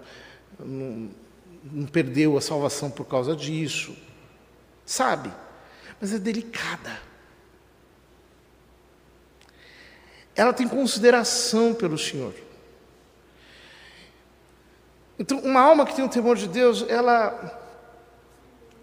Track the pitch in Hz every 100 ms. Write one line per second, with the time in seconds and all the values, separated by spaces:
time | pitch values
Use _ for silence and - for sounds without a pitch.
0 | - - - - _ - 123 135 131 110
1 | 110 - - - - - 143 147 143 165
2 | 139 127 156 143 139 151 143 143 143 -
3 | 135 131 127 160 143 160 151 - - -
4 | - - - - _ _ _ _ - -
5 | 254 156 131 - - - - - - -
6 | 202 220 190 226 233 - 165 170 - -
7 | - - - - _ _ _ _ _ _
8 | _ _ _ _ _ _ _ _ _ _
9 | _ _ _ _ - - - - - -
10 | - - - - 226 247 240 233 262 -
11 | 233 247 220 - - 220 233 233 175 156
12 | - 147 120 - - - - - - -
13 | _ _ _ _ - - - - - -
14 | - - _ _ _ _ _ _ _ _
15 | _ - 196 277 262 262 269 320 269 -
16 | 269 240 233 233 196 190 247 214 226 233
17 | 240 240 208 - 175 - - - - -
18 | - - - - - - - -